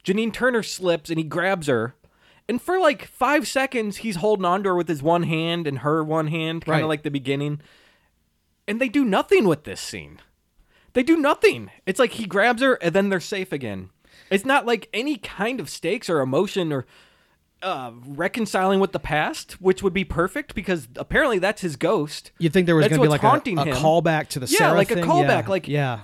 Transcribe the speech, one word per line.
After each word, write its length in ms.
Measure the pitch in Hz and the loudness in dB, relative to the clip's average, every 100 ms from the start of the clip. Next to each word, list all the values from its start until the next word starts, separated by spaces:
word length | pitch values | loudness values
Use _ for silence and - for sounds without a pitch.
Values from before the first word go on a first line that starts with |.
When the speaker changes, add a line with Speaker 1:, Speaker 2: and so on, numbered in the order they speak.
Speaker 1:
Janine 300 | - 196 226 | -4 -2 -2
Turner 300 | - 247 233 | -2 0 0
slips, 480 | 165 - 180 165 - | -4 -4 -2 -2 -2
and 80 | 160 | -6
he 40 | |
grabs 440 | 156 165 180 190 143 | -4 -2 -2 -2 0
her. 260 | 117 117 - _ _ _ _ - | 0 -2 -8 _ _ _ _ -6
And 100 | 240 | -6
for, 200 | - 370 | -2 2
like, 260 | 359 - - | 2 0 -6
five 420 | - 254 302 220 | -2 2 2 0
seconds, 500 | 262 262 247 214 190 | -2 -2 -2 -4 -6
he's 180 | 226 170 | -6 -2
holding 300 | 214 208 175 | 0 2 2
on 180 | 190 | 0
to 60 | 196 | 0
her 60 | 175 | 0
with 120 | 165 | 0
his 160 | 151 | -2
one 200 | 147 170 | 0 2
hand 440 | 160 160 165 170 151 | 0 -2 -2 -2 -4
and 120 | 135 | -4
her 240 | 147 160 | 0 0
one 240 | 156 160 156 | 0 -2 -2
hand, 380 | 165 160 165 160 | -2 -4 -6 -2
kinda 140 | 156 | 0
Speaker 2:
Right. 80 | 156 | 0
Speaker 1:
like 160 | 151 | -2
the 80 | 151 | -4
beginning. 500 | 143 127 139 147 147 - _ _ _ _ _ _ _ _ _ - | -4 -2 -2 -2 -6 -10 _ _ _ _ _ _ _ _ _ -8
And 120 | 220 | -4
they 100 | 262 | 0
do 140 | 285 247 | 2 2
nothing 420 | 196 302 381 202 | 2 4 4 4
with 160 | 151 107 | 0 -4
this 160 | 90 | -12
scene. 380 | - 98 71 - _ _ _ _ _ _ _ | -12 -12 -14 -18 _ _ _ _ _ _ _
They 100 | 247 | 0
do 140 | 262 330 | 2 4
nothing. 540 | 285 - 392 123 98 - - | 2 4 2 2 -6 -10 -4
It's 140 | 185 | 0
like 120 | 247 | 0
he 120 | - 202 | -2 -4
grabs 360 | 190 233 233 | 2 2 4
her, 140 | 262 - | 2 2
and 180 | 170 | 0
then 160 | 190 202 | 0 2
they're 100 | 190 | -2
safe 320 | - 196 185 | -4 -8 -6
again. 380 | 147 117 95 92 _ _ _ - | -8 -6 -8 -12 _ _ _ -2
It's 160 | 196 262 | -2 2
not 200 | 277 226 | 0 2
like 240 | 233 - | -2 -2
any 240 | 202 285 269 | -6 -4 -6
kind 420 | - - 214 254 | -8 -6 -4 -4
of 100 | 147 | -8
stakes 400 | - 165 226 - | -8 -4 -4 -2
or 100 | 160 | 0
emotion 500 | 131 139 196 196 165 | 2 0 0 -2 -2
or, 140 | 139 - _ _ _ _ _ _ _ | -4 -6 _ _ _ _ _ _ _
uh, 300 | 185 151 123 117 127 | -8 -6 -8 -14 -12
reconciling 720 | 143 190 247 214 196 190 196 | -4 -4 -2 -2 0 2 2
with 120 | 196 | 2
the 80 | 170 | -2
past, 540 | - 151 175 311 - - | -2 -2 -2 -6 -14 -2
which 200 | 185 190 | 0 2
would 120 | 196 | 0
be 100 | 180 | 0
perfect 500 | 175 - 180 294 302 | -2 -2 -2 -4 -8
because 340 | 226 190 175 117 123 | -8 -4 -4 -6 -12
apparently 440 | - 226 294 202 | -2 0 2 2
that's 220 | 190 214 | 0 -2
his 140 | 180 135 | -6 -2
ghost. 540 | 165 208 151 - - - | 0 0 -2 -8 -16 -4
Speaker 2:
You'd 160 | 165 | 0
think 120 | 185 175 | 2 4
there 80 | 160 | 4
was 80 | |
Speaker 1:
That's 80 | 147 156 | 4 4
Speaker 2:
gonna 60 | |
be, 40 | 156 | 4
Speaker 1:
what's 140 | 147 | 4
Speaker 2:
like, 40 | 214 | 4
a, 20 | |
Speaker 1:
haunting 280 | 294 277 165 | 4 2 -2
Speaker 2:
a 80 | 139 | 0
Speaker 1:
him. 100 | 127 | 2
Speaker 2:
callback 520 | 156 170 165 160 - | 2 4 2 0 -2
to 100 | 143 | -6
the 60 | 127 | 0
Speaker 1:
Yeah, 100 | 381 | 2
Speaker 2:
Sarah 140 | - - | 4 4
Speaker 1:
like 160 | - | 2
a 40 | 202 | 2
Speaker 2:
thing. 80 | 170 | 2
Speaker 1:
callback, 380 | 349 359 208 196 | 4 4 2 0
Speaker 2:
Yeah, 40 | |
Speaker 1:
like, 180 | 190 143 | -2 -2
Speaker 2:
yeah. 320 | 147 135 117 | -2 -2 -4